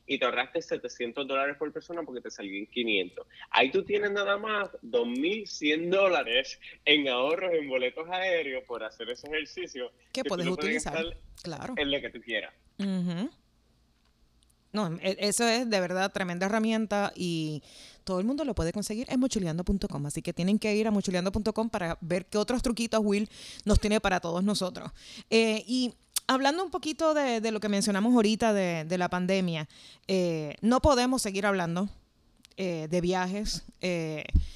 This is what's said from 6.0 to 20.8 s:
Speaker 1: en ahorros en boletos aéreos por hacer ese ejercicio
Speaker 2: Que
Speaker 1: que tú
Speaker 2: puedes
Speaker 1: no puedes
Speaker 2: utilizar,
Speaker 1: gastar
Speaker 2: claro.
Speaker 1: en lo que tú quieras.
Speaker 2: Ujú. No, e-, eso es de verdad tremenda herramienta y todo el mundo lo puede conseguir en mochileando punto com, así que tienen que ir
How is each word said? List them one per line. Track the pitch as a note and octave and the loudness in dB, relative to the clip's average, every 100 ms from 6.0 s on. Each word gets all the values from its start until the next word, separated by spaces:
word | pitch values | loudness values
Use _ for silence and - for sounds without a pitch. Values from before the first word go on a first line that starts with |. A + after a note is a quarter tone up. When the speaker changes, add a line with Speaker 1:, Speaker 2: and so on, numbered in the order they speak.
| G3 D#3+ A#2 B2 - - - - | 4 4 2 0 0 -6 -16 -4
Speaker 1:
en | D3+ D3+ C#3 | 2 4 4
ahorros | B2 C#3 E3+ F#3 | 2 2 0 0
en | E3 C#3+ | 0 0
boletos | C3 B2+ D#3 E3 | 0 -2 -4 -6
aéreos | F#3 F#3 E3+ D3 C3 | -2 0 0 -2 -6
por | B2+ A#2 | -8 -8
hacer | A2 - A2+ | -8 -10 -10
ese | B2 D3 | -10 -6
ejercicio | D#3 D3 - F3+ C3 A#2+ _ _ | -6 -6 -10 -10 -8 -10 _ _
Speaker 2:
Que | - | -4
Speaker 1:
que | |
tú | C4 | -2
Speaker 2:
puedes | F3+ F3 | -2 -2
Speaker 1:
no | |
puedes | F3+ D3+ | -2 -2
Speaker 2:
utilizar, | - D#3+ | -2 -4
Speaker 1:
gastar | D#3+ E3 - - - | -4 -6 -10 -18 -16
Speaker 2:
claro. | F3+ D#3 - B3+ | -12 -10 -8 -6
Speaker 1:
en | C#3+ | -2
lo | C#3 | -2
que | A#2 | -4
tú | A#2+ | -12
quieras. | A#2+ A2 - - _ - | -6 -6 -6 -14 _ -8
Speaker 2:
Ujú. | G3 F#3 F3 E3+ C4 - _ _ _ _ _ _ _ _ _ _ _ _ _ | -4 -2 -2 -2 -6 -8 _ _ _ _ _ _ _ _ _ _ _ _ _
No, | G#3 F3+ E3+ | -4 -2 -2
e-, | F#3+ G3+ | -2 0
eso | G#3 G3+ A#3 | 0 2 2
es | A3+ A#3+ | 2 2
de | G3+ | 2
verdad | F3+ F#3 G3 | 2 0 0
tremenda | G3+ F#3 F3 F#3+ | 0 -2 -2 0
herramienta | A3 A3 A3 A3 G3+ G3+ | 2 2 0 0 0 -2
y | - F3+ E3 D#3 D3+ - - - - | -2 -2 0 -2 -4 -10 -20 -20 -14
todo | - F#3 | -4 -2
el | |
mundo | A3 C#4+ | 0 0
lo | D4 | -2
puede | G3 E3 | -2 -2
conseguir | G#3 G3 A3 C4+ | -2 -4 -4 -2
en | B3+ | 2
mochileando | B3+ A3 F3 D#3+ | 2 2 -2 -2
punto | F3+ G3 - | -2 -2 -2
com, | C#3+ C#3+ | -4 -6
así | - | -6
que | C3+ | -6
tienen | - F3+ G#3+ | -2 2 2
que | G#3+ | 2
ir | G#3 | 2